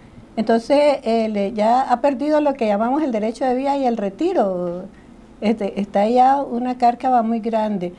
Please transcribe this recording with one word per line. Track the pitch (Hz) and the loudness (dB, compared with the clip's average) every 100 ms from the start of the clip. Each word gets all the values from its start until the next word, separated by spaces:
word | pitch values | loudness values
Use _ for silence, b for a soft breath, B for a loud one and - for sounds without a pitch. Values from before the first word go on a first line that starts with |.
| B B - - | B B -12 -4
Entonces, | 220 233 233 285 294 269 | 0 0 2 4 4 2
el, | 220 226 220 202 | 0 0 0 -2
eh, | 202 | -2
ya | 214 220 247 | 0 2 2
ha | 262 240 | 2 0
perdido | 285 254 294 302 | 0 0 0 2
lo | 294 | 0
que | 277 220 | 0 0
llamamos | 202 226 294 | 0 0 0
el | 302 | -2
derecho | 220 214 233 | -2 -4 -2
de | 262 247 | -2 0
vía | 277 285 | 0 0
y | 254 | 0
el | 226 | 0
retiro. | 202 196 330 349 202 180 180 175 190 B B B B - | -4 -2 -2 0 0 -2 -4 -6 -12 B B B B -6
Este, | 214 226 196 202 | -2 -2 -4 -6
está | 202 202 214 | -2 0 2
ya | 247 254 285 | 4 4 2
una | 269 240 247 254 | -2 -4 -4 0
cárcava | 240 240 262 247 | 0 2 0 2
muy | 220 233 | 2 -2
grande. | 220 226 214 208 175 | -2 -2 -2 -4 -6